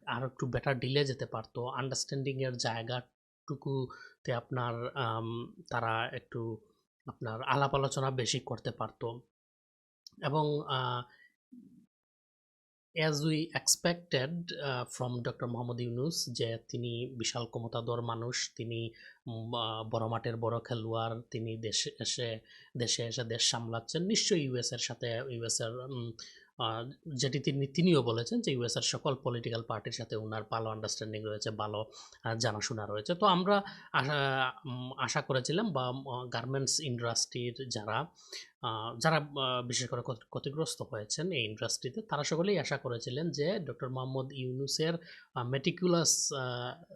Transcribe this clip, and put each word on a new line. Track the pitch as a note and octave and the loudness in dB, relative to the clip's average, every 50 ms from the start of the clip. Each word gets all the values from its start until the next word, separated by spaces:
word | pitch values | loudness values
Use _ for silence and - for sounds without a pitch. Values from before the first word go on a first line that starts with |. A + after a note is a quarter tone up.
| - | -6
আরও | - A#2+ A#2 C3 B2 | -4 -2 -2 -2 -4
একটু | - - C#3 B2 | -4 -4 -2 -2
বেটার | A#2+ B2 - C#3+ C3+ B2 | 0 0 2 2 2 2
ডিলে | - B2+ C3+ D3 D3 | 0 2 2 4 2
যেতে | C3+ B2 - B2 | 2 0 -2 -4
পারত, | - - A2+ A2 - - B2+ | -4 -4 -6 -6 -6 -6 -6
আন্ডারস্ট্যান্ডিংয়ের | A#2+ B2+ C3+ B2+ C3+ C3 B2 - - - C#3+ C#3 C3 C#3 C3+ C3 C3+ C3 B2 A#2 | -4 -4 -2 -2 -2 -2 -2 -2 -2 -2 -2 -2 0 0 0 0 0 -2 0 0
জায়গাটুকুতে | - A#2+ A2+ A#2 A2+ A2+ B2+ B2 - - _ _ _ _ _ _ _ - D3 - - C#3 C3+ C3+ B2+ - - - - - - _ - - B2 | 0 0 0 0 -2 -2 -4 -4 -6 -8 _ _ _ _ _ _ _ -6 -6 -4 -2 -2 0 0 -2 -2 -6 -12 -18 -20 -20 _ -4 -2 -2
আপনার, | A#2+ - - - B2 A#2+ A#2+ A#2 A#2 A#2+ B2 - C#3 | -2 -2 -2 -2 0 0 0 0 -2 -4 -2 0 0
আম, | B2+ A2+ A2 A2+ A2+ A2+ A#2 A#2 A#2+ - - - - - | 2 2 2 0 0 -2 -4 -4 -6 -8 -12 -16 -8 -4
তারা | - A#2+ A#2 A2+ A2 A2+ A#2+ C3 | -2 0 2 2 2 2 0 -2
একটু | C3+ B2 - _ - B2 A2+ A#2 A2 G#2+ - _ _ _ _ _ _ _ _ | -4 -6 -8 _ -6 -6 -4 -4 -6 -8 -10 _ _ _ _ _ _ _ _
আপনার | D3 - - - A2+ A2 A2+ C3+ | -12 -10 -6 -6 -4 -4 -2 0
আলাপ | C#3 B2+ C#3+ C#3 C3 C3+ | 2 4 4 4 4 4
আলোচনা | C3+ C#3 C#3 - C#3 C3 C3+ | 4 2 2 2 2 0 2
বেশি | C3 B2+ A#2 G#2+ - B2+ | 2 2 2 2 0 0
করতে | - - A#2+ G#2 - B2 | -2 -4 -6 -4 -4 -6
পারত। | A2+ - A2+ G#2+ - _ - A#2 A2+ B2 - _ _ _ _ _ _ _ _ _ _ _ _ _ _ _ _ - - - - | -4 -4 -4 -6 -4 _ -4 -4 -4 -6 -12 _ _ _ _ _ _ _ _ _ _ _ _ _ _ _ _ -20 -10 -6 -2
এবং, | C#3+ C#3 D#3 D3+ D3 D3 D3 - - | 0 2 2 4 2 2 0 0 0
আহ, | C3+ C3 B2+ B2 B2 B2 B2 - - - - - _ _ _ _ - - - - - - - _ _ _ _ _ _ _ _ _ _ _ _ _ _ _ _ _ _ _ _ _ - D#3+ | 0 0 0 0 0 -2 -4 -6 -12 -20 -20 -20 _ _ _ _ -20 -20 -20 -20 -20 -20 -20 _ _ _ _ _ _ _ _ _ _ _ _ _ _ _ _ _ _ _ _ _ -2 2
as | D#3 D#3+ D3 | 4 4 4
we | C#3+ D3+ D#3+ D#3 | 4 4 4 4
expected, | D3+ E3 - - C#3 - - - - - E3+ F3 F3 - - - C3 B2+ D3 F3 F3 E3+ - - - | 2 2 0 -2 0 4 4 4 4 4 2 2 0 0 0 2 2 2 0 0 -4 -4 -4 -4 -4
আহ, | C#3+ C#3 B2+ B2 B2 - - - | -2 0 0 0 -2 -4 -2 -2
from | B2+ B2 B2 A#2+ | -2 0 0 0
ডক্টর | A#2 B2+ A2+ - B2+ A#2+ | -2 -2 -2 -2 -2 -2
মোহাম্মদ | A#2+ A#2+ B2 A#2+ A#2+ A#2+ | -2 -2 -2 -2 -2 -2
ইউনূস | B2 A#2+ A#2+ A#2+ C3 E3 E3 - - | -2 -2 0 0 0 0 0 0 -2
যে | - A#2+ - A#2+ A2+ A2+ A2+ - - | -2 -2 0 0 0 0 -2 -6 -6
তিনি | - B2 A#2+ A#2+ A#2 A#2 B2 C3+ | -6 -4 -2 -2 -2 -4 -4 -4
বিশাল | C3+ A#2 A2 - - A#2+ A#2 | -4 -4 -2 -2 0 -2 -2
ক্ষমতাধর | - - B2 A2+ A2+ - A#2+ A#2 A#2+ A#2 A#2+ | -4 -4 -6 -4 -4 -4 -2 -2 -2 -2 -2
মানুষ, | A#2+ A#2 A2+ A2+ A#2 B2 B2+ - - - - | -2 -2 -2 -2 -2 -2 -2 -2 -4 -4 -4
তিনি, | - A#2 A2+ A#2 A2+ A#2 A2+ - - - - - _ _ B2 | -6 -6 -4 -2 -4 -4 -4 -6 -10 -18 -20 -20 _ _ -8
উম, | A#2 A2+ A2+ A#2 A#2+ | -6 -6 -4 -4 -2
আহ, | A#2+ A2+ A2 A2 A2 A2 A2 | -2 0 0 -2 -4 -2 0
বড় | A#2 A2+ A2+ A2+ | 0 0 2 2
মাঠের | A#2 A2+ - A#2+ A#2 A#2 | 0 0 0 -2 -2 0
বড় | A#2 A2+ A#2 A#2 | 0 0 0 0
খেলোয়াড়, | - - B2 A2+ A2 A2+ A2+ A2+ A2+ A#2 A2+ A2+ | -2 -2 -4 -2 -2 -2 0 0 0 0 -2 -6
তিনি | A#2+ - - A#2 A2+ A2+ A2 A2 | -8 -8 -6 -4 -4 -4 -4 -4
দেশে | A#2 G#2+ G2+ - - - - - | -4 -2 0 0 0 -2 -4 -4
এসে, | A#2 - - - B2 A#2 A2 A2 - - - - - - - A#2 | -4 -2 -2 -2 -2 -2 -4 -6 -8 -14 -20 -20 -20 -10 -4 -2
দেশে | A#2+ A2 - - A#2+ | 0 2 2 0 0
এসে | A2+ A2 - A#2+ | -2 -2 -4 -2
দেশ | A2+ A2+ A2 - - | -2 0 2 2 2
সামলাচ্ছেন। | - A#2+ A#2 A2+ A#2 A#2 - - - D#3+ F3 | 2 2 -2 -2 -4 -4 -4 -2 -2 0 0
নিশ্চয়ই | G3 A3+ - - - G#3 D#3+ | 2 2 2 4 4 4 4
ইউএস | C#3+ C3+ B2+ B2 A#2 - | 4 2 0 0 0 -2
এর | B2+ A#2 | -2 -2
সাথে, | - - A#2+ - B2+ A#2+ A2+ A2+ C3+ C3+ | -2 -4 -4 -4 -4 -2 -2 -2 -2 -4
ইউএস | B2 A#2 A#2 A2+ - - | -4 -4 -2 0 0 0
এর, | A#2+ A2+ A#2+ | 0 -2 -4
উম, | B2 B2+ C3+ C#3 B2 A#2 A#2 A2+ - - - - - - - _ - | -6 -6 -6 -4 -4 -4 -4 -6 -10 -14 -16 -18 -20 -20 -14 _ -2
আহ, | A#2+ A2+ A2 A2+ A#2 C3 - - - E3+ C#3+ | -2 0 0 -2 -4 -6 -10 -12 -10 -6 -2
যেটি | B2 C#3 C3+ B2+ C#3+ | 0 0 2 2 2
তিনি, | C3 - C3+ C#3 C#3 C#3 | 2 2 2 2 0 2
তিনিও | - - E3+ F#3 E3+ C#3 A#2 | 4 6 6 8 8 8 6
বলেছেন | A#2+ A2+ A#2 A#2+ - A3+ A#3+ | 6 2 2 0 2 0 2
যে | G3+ E3 | 2 2
ইউএস | C#3 B2 A#2+ A2+ - B2 | 2 2 2 0 0 0
এর | |
সকল | - - - B2+ - D3+ C3 - - | 2 0 0 0 2 0 0 0 0
পলিটিক্যাল | B2+ A#2+ A#2+ A2+ B2 A#2 A#2 A2+ | 0 -2 0 -2 -2 -2 -2 -2
পার্টির | - A2+ G#2 - B2+ | -4 -4 -4 -4 -6
সাথে | A#2 - A2+ - A#2 | -6 -6 -6 -4 -4
ওনার | G#2+ A2 G#2+ A2 A2 G#2 - | -4 -4 -4 -4 -6 -4 -2
ভালো | A2+ A2+ A2+ A2 | -2 -2 0 -2
আন্ডারস্ট্যান্ডিং | A2 A2 A2 G#2 - - A2 G#2+ A2 G#2+ A2 | -2 -4 -4 -4 -4 -4 -4 -4 -4 -4 -4
রয়েছে, | G#2+ G#2+ G#2 - - | -4 -4 -2 -2 -2
ভালো, | G#2+ G#2 G#2+ G#2+ G#2 G#2 A2 - - - - - - - - | -2 -2 -2 -2 -2 -2 -4 -4 -8 -14 -18 -20 -16 -6 -4
আহ, | A2+ A#2 | -2 0
জানাশোনা | A2+ A#2 A#2 G#2 G#2 - - B2 A2 G2+ | 2 2 2 2 0 -2 -2 -2 -4 -4
রয়েছে। | G2+ G#2 G#2+ G#2+ - F3 | -2 -4 -2 -2 -2 2
তো | F3 G#3 | 4 6
আমরা | G3+ F3+ F3 F#3 G3 G3+ G3+ G3 - - - - - - | 6 6 6 6 6 4 4 4 0 -6 -14 -8 -2 0
আশা, | C#3+ C3 C#3+ D3+ C#3+ C#3 C#3 C3+ C3+ C3 B2+ - - - | 0 2 2 2 2 2 2 4 2 2 0 0 -4 -6
উম, | B2 B2 B2 B2+ B2+ C3 - | -6 -6 -4 -4 -6 -2 -2
আশা | B2+ A#2 - D3+ | 0 0 2 0
করেছিলাম | C3+ - C#3 C3 A#2+ - D3 F#3+ A#3 G#3+ | 0 2 2 0 2 2 2 2 2 2
বা, | D3+ C3 B2+ B2+ | 2 0 0 0
উম, | B2 C3+ C3+ C3+ A#2+ B2+ B2+ B2 | -2 -4 -4 -4 -4 -4 -4 -4
গার্মেন্টস | A#2 A#2+ A#2 B2+ C3+ C3+ C3+ B2+ - - | -4 -4 -2 0 0 0 2 2 2 2
ইন্ডাস্ট্রির | D#3 C3+ A#2+ A#2 A#2+ A#2 A#2 - - - - B2+ A#2+ B2 A#2 - G#2 A#2 | 0 0 -2 0 0 0 2 0 0 0 -2 -2 -2 -2 -4 -6 -6 -4
যারা, | A#2 A2 G#2 G#2+ G#2+ B2 D#3 E3 - - - - - - - - _ _ | -4 -4 -2 -2 -2 -2 -2 -4 -8 -16 -18 -14 -12 -12 -12 -14 _ _
আহ, | - A#2+ A2+ A2 A2 A#2 A#2+ A#2 | -4 -2 -2 -2 -2 -4 -4 0
যারা, | A#2+ D#3+ D#3 | 2 4 4
আহ, | D3+ D3 D3 C#3 C#3+ C3 B2+ B2+ B2 B2 B2 | 4 2 -2 -2 0 0 2 2 0 0 0
বিশেষ | A#2+ A#2 B2+ A#2 | 0 -2 0 0
করে | - A#2+ | -2 -4
ক্ষত-, | A#2 - B2 - - - | -2 -4 -6 -6 -8 -8
ক্ষতিগ্রস্ত | - B2+ - C#3+ C3+ D#3 D#3+ - - - | -8 -6 -4 -4 -2 -2 -2 -2 -2 -4
হয়েছেন | A2+ - A#2 G#2+ G#2 - - - D#3 F#3+ | -6 -6 -6 -6 -4 -4 -4 -2 -2 0
এই | F3 C3 A2+ | 0 0 0
ইন্ডাস্ট্রিতে, | G#2+ G#2+ G#2 A#2 A#2 - - - B2+ - A3 | 0 -2 -2 -2 -2 -2 -2 -2 -4 -6 -6
তারা | - - D3 D3 D3 | -4 0 2 2 4
সকলেই | - E3 D#3 F3 G3+ G3+ D#3+ | 4 4 4 6 6 6 4
আশা | B2+ - C#3+ C3 | 4 2 0 0
করেছিলেন | - B2+ A#2+ A#2 - C3 B2 C#3+ E3 E3+ | 0 0 -2 -2 -2 -2 0 0 2 2
যে | C3 C#3 C#3+ E3 G#3 G#3+ | 2 4 4 4 4 2
ডক্টর | D#3+ C3 A2+ - C3+ B2 | 0 -4 -4 -4 -4 -2
মোহাম্মদ | C3 C3 C3 C3 C3 C3+ C3 C3+ | -2 -2 -2 -2 0 -2 -2 -2
ইউনূসের, | C#3 C3+ B2+ B2+ B2+ C3 C#3 C#3 - - D#3 E3 E3+ | -4 -4 -4 -2 -2 -2 0 0 2 2 4 2 2
আহ, | E3+ - - - - - - - C3 A#2+ A#2+ | 0 -4 -10 -18 -18 -20 -8 -4 -2 0 0
meticulous, | C3 C#3 - F3 E3+ F3 F#3 F3+ F3 E3+ D#3 - - - - - D3 | 0 2 2 2 2 4 4 6 6 8 8 6 6 4 2 0 0
আহ, | C3+ B2+ B2+ B2 B2 A#2+ B2+ B2+ - - - - | 0 -2 -2 -2 -2 -4 -4 -6 -8 -12 -16 -12